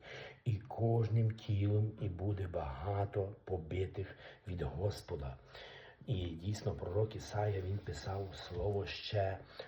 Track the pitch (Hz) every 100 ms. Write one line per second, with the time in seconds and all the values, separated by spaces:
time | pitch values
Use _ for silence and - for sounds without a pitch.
0 | - - - - - 101 - - 117 117
1 | 107 113 110 - - 101 101 104 107 -
2 | 101 87 98 95 90 85 73 67 92 101
3 | 98 104 98 104 - 90 82 90 95 -
4 | 95 - - - - 87 67 69 101 -
5 | - 85 67 65 - - - - - -
6 | - 98 87 80 92 104 104 82 92 95
7 | 110 - - 104 107 95 92 101 - -
8 | 95 98 95 - - 87 98 101 87 -
9 | - 110 95 95 - -